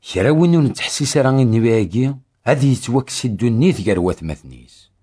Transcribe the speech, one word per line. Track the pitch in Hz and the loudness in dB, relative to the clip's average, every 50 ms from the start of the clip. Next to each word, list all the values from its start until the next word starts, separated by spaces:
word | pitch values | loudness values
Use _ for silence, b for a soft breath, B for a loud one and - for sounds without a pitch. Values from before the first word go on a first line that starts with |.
| _ - - | _ -8 -4
كرا | 92 92 123 | -2 0 2
وين | 156 156 170 175 170 170 | 2 4 4 4 4 4
نتحسيس | 151 127 - - - - - - 147 131 - 151 | 2 0 -2 -4 -8 -8 -6 -4 -6 -2 0 0
راه | 135 131 | 2 2
النبي | 131 135 131 120 110 113 113 117 113 113 | 2 2 2 2 2 2 2 2 2 2
هاكي، | 107 90 82 117 127 135 143 135 _ _ _ _ _ | 0 0 -2 -2 -2 -2 -2 -6 _ _ _ _ _
هذه | - 135 139 135 139 | -2 0 2 2 2
يتوكسي | 131 117 - - 117 135 127 - - - - 127 | 0 0 -2 -2 -2 -2 -2 -4 -10 -6 -4 -4
الدنيا | 107 92 117 120 113 110 135 185 | -4 -2 -2 0 0 2 2 2
ثقار | - - 98 101 101 90 | 0 0 -2 -2 -2 0
وثماثنيس. | 87 92 87 - - 80 73 - _ 67 64 62 62 _ - - - _ _ _ | 0 -2 -2 -4 -6 -10 -10 -10 _ -20 -20 -20 -20 _ -20 -20 -20 _ _ _